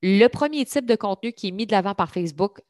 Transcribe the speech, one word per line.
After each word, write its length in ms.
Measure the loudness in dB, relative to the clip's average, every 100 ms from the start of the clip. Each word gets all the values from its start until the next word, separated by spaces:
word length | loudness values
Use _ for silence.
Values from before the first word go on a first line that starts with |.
le 260 | 2 6 4
premier 360 | 4 -2 -2
type 220 | -4 -2 0
de 80 |
contenu 400 | 0 -2 -6 -8
qui 140 | -8 -8
est 20 |
mis 160 | -6 -2
de 60 |
l'avant 220 | 0 0
par 160 | -2 -4
Facebook 520 | -4 -6 -2 -4 -4 -20